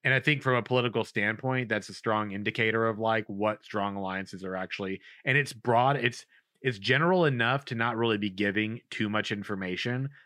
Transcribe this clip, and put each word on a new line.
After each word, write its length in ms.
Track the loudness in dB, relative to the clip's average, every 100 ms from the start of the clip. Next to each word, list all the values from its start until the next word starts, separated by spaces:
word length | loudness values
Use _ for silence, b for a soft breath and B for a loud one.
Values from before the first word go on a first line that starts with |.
And 100 | 4
I 60 | 2
think 220 | 4 2
from 120 | 2 2
a 80 |
political 400 | 2 2 2 0
standpoint, 640 | -2 -2 -2 -2 -2 -2 0
that's 200 | -2 -4
a 40 |
strong 380 | -6 0 0 0
indicator 560 | -4 -4 0 0 2 0
of, 120 | 0
like, 260 | 0 0 -2
what 360 | -2 -2 -2 -6
strong 300 | -4 -4 -4
alliances 480 | -6 -6 -8 -10 -8
are 100 | -8
actually, 460 | -8 -6 -6 -8 B B 0
and 120 | 0
it's 160 | 0
broad, 440 | -4 4 6 6 4
it's, 280 | 0 -2 -20 b b _
it's 180 | -4 -2
general 460 | 2 2 4 4 4
enough 400 | 4 2 0 -2
to 100 | -2
not 220 | -2 2
really 200 | 2 2
be 120 | -2
giving 520 | 0 0 0 -2 -6 _
too 200 | -4 -2
much 220 | 0 -2
information, 800 | -6 -6 -6 -6 -4 -4 -4 -4 B